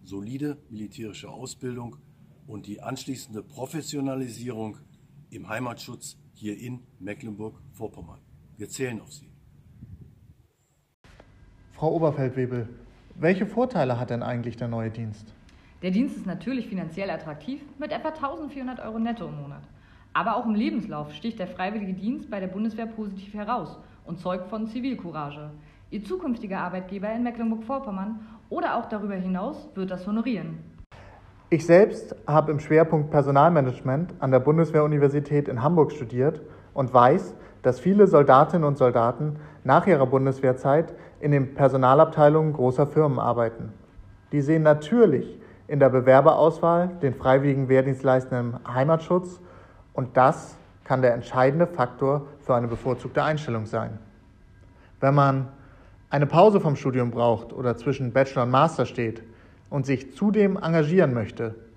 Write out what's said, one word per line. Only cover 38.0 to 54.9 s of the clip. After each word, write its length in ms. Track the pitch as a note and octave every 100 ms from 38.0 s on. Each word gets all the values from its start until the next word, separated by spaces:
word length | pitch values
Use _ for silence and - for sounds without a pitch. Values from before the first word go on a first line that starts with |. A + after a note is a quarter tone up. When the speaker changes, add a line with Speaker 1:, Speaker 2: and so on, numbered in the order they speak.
| G3
Speaker 2:
Soldatinnen 600 | D3 C3+ C3 D3 F3 D3+
und 120 | C#3
Soldaten 600 | B2+ A#2+ A#2 A#2+ D3+ D3+ - -
nach 240 | - D3 G3+
ihrer 180 | D#3 C3
Bundeswehrzeit 880 | C3+ C3+ C3 C3+ B2+ C#3+ C#3+ E3+ - - -
in 100 | D3
den 240 | C#3+ B2+ C3+
Personalabteilungen 960 | C#3 C3+ B2+ C3+ D#3+ D#3+ D3 D#3 D#3
großer 320 | D3 B2+ B2+ D3
Firmen 320 | D#3 D#3 B2+
arbeiten. 540 | A2+ A#2+ A#2 - A2+ G#2 - - - - _
Die 100 | D3
sehen 220 | C#3 D#3+
natürlich 760 | D#3 D3+ - A#3+ G#3+ C3 - - - - -
in 120 | D3
der 100 | C3+
Bewerberauswahl 1000 | B2+ B2 C3 D3+ C#3+ D#3 D#3+ E3+ E3+ F3+ F#3
den 120 | C#3
freiwilligen 540 | A#2+ C3 C3 C#3+ C3+ C3
Wehrdienstleistenden 920 | C3 C3 C3 C#3 B2+ B2+ B2+ A#2+ A#2+
im 140 | -
Heimatschutz 680 | B2 C#3 D#3+ - F3+ F3+ - - - - - -
und 240 | - B2+ -
das 400 | B2+ D#3+ - - - -
kann 180 | - B2+
der 120 | B2+
entscheidende 540 | A#2 - B2+ C3 D3+ E3+
Faktor 600 | - A#2+ - C3+ C#3+ D3 -
für 140 | - B2
eine 120 | A#2+
bevorzugte 560 | A2+ C3 B2 C3 B2
Einstellung 420 | C#3+ D#3 D3 A#2 G#2+
sein. 340 | A2+ A2+ G#2+ - - _ _ _ - - _ -